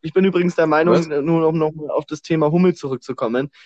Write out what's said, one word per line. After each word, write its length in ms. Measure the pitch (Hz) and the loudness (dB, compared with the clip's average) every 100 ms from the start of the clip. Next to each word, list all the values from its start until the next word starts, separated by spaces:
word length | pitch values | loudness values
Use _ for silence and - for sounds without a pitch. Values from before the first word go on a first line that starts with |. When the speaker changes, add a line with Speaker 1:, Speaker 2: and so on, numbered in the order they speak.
Speaker 1:
ich 120 | 160 | -2
bin 120 | 190 190 | 0 2
übrigens 300 | 175 175 175 | 2 0 0
der 120 | 160 | 2
Meinung, 280 | 151 165 175 | 2 4 2
Speaker 2:
Was? 120 | 160 | 2
Speaker 1:
nur 400 | 147 147 165 160 | -4 0 2 2
um 100 | 160 | 0
noch 160 | 156 | -2
mal 180 | 156 147 | -4 -6
auf 140 | - - | -6 -6
das 160 | 151 | -14
Thema 300 | - 165 151 | -4 0 2
Hummel 240 | 175 180 170 | 4 2 0
zurückzukommen, 760 | 139 127 - 123 117 123 143 _ | -8 -8 -8 -6 -2 -2 -6 _